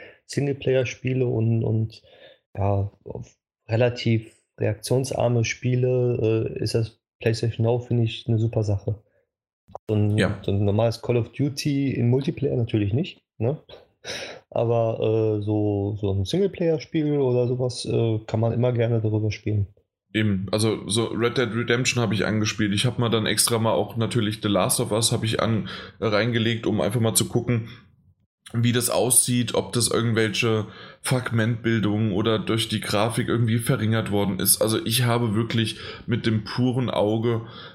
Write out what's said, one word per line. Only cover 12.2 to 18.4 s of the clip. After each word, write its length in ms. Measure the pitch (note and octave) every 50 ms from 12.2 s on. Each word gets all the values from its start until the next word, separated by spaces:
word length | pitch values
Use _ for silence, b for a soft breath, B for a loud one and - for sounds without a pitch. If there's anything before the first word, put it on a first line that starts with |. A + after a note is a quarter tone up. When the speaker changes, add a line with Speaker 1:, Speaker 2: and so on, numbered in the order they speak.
| C3+ D#3 D#3+ - C3+ C#3+ C3+
Speaker 1:
natürlich 380 | B2+ A#2 - - A2 G#2 G2 G#2
nicht, 280 | C3 F3+ - - - _ _ _ -
ne? 200 | G#2+ A#2+ D#3 D#3+ - B B B B B _ _ - B B B B B B B B B
Aber, 920 | - - A#2 A2+ A#2 A#2 A2+ A2+ A2+ - A2+ A2 A2 A2 A2 A2 G#2+ G#2
äh, 40 | G2+
so, 540 | G#2 G#2+ G#2+ G#2 G#2 G2+ G2+ G2 G2+ G#2 G2+
so 120 | G#2 G2 F#2+
ein 100 | G2 G2
Singleplayer-Spiel 920 | - - F3 G3+ F#3+ G3 - F3 E3 D#3+ D#3 D#3+ - - E3 D3+ D3+ D3 C#3+
oder 280 | C3+ B2+ B2 B2 B2 A#2+
sowas, 360 | B2+ B2+ B2+ B2 A#2+ - -
äh, 340 | - A#2 A#2+ A#2 A2+ A2 G#2+ A2 -
kann 120 | -
man 140 | A2